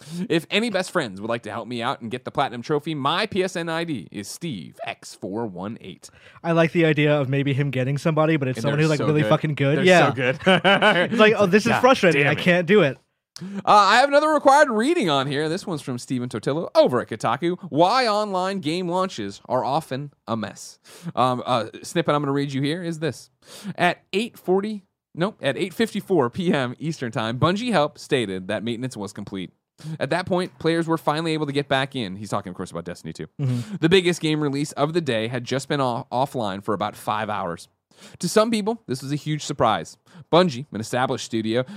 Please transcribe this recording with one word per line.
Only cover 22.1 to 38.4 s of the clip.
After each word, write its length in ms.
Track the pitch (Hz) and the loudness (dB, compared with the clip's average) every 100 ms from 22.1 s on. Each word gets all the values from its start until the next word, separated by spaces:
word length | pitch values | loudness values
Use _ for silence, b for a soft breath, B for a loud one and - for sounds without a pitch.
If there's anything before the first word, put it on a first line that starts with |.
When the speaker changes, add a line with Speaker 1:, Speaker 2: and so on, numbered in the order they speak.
Speaker 1:
I'm 80 | 147 | 0
gonna 120 | 143 | 0
read 200 | 139 143 | -2 -2
you 80 | 135 | -2
here 220 | 143 165 | -4 -4
is 160 | 170 160 | -6 -4
this. 300 | 156 - - _ B B 202 - | -6 -6 -14 _ B B -10 0
At 280 | 175 - _ | 0 0 _
eight 240 | 190 226 - | -4 -4 -6
forty, 460 | - 190 208 214 _ _ _ - | -2 0 0 -8 _ _ _ -4
nope, 220 | 185 - | -4 -2
at 160 | 135 131 | -4 -2
eight 160 | 185 | -4
fifty-four 560 | - 226 208 - 180 120 | -2 -2 -2 0 2 2
P 240 | - 175 | 0 0
M 220 | 165 123 - | 0 -2 -4
Eastern 340 | 147 160 123 | -8 -6 -6
Time, 280 | 127 110 123 | -4 -4 0
Bungie 320 | 156 202 247 | 0 0 0
Help 260 | 190 147 - | 0 0 -2
stated 500 | - 139 107 95 92 | -2 0 0 -4 -4
that 160 | 104 | -6
maintenance 320 | 110 117 127 113 | -4 -6 -8 -8
was 140 | 98 | -10
complete. 380 | - 101 98 87 _ _ _ 156 160 | -10 -10 -10 -10 _ _ _ -12 -6
At 120 | 139 | -4
that 160 | 165 185 | -4 -2
point, 320 | 180 180 - | -2 -2 -4
players 260 | 160 165 165 | 0 0 0
were 100 | 165 | -2
finally 340 | - 151 165 | -2 -2 -2
able 140 | 156 151 | -2 -2
to 40 | |
get 140 | 139 139 | -2 0
back 280 | 135 139 135 | 0 -2 -4
in. 220 | 101 95 | -6 -8
He's 120 | 107 | -6
talking, 220 | 107 98 | -6 -6
of 40 | 90 | -10
course, 140 | 92 | -10
about 160 | 85 82 | -10 -10
Destiny 280 | 82 80 | -12 -12
two. 140 | - 78 - | -12 -12 -6
Speaker 2:
Mm-hmm. 360 | 139 123 120 202 | -4 -4 -6 -2
Speaker 1:
The 100 | 160 | 2
biggest 320 | 190 175 170 | 4 2 0
game 180 | 156 156 | 0 0
release 320 | 147 139 143 | 0 -2 -4
of 200 | - 147 | -2 -2
the 80 | 170 | -2
day 260 | 151 113 113 | -2 -2 -2
had 160 | 127 | -6
just 240 | 120 127 - | -4 -4 -2
been 140 | 147 | -2
off-, 260 | 131 120 - | -2 -4 -4
offline 520 | 117 143 135 107 98 | -4 -2 -2 -4 -6
for 120 | 101 101 | -4 -4
about 200 | 104 - | -4 -6
five 360 | - 107 107 | -6 -4 -4
hours. 360 | 101 92 85 - _ _ B B B | -6 -6 -8 -14 _ _ B B B
To 100 | 180 | -2
some 200 | 220 | 2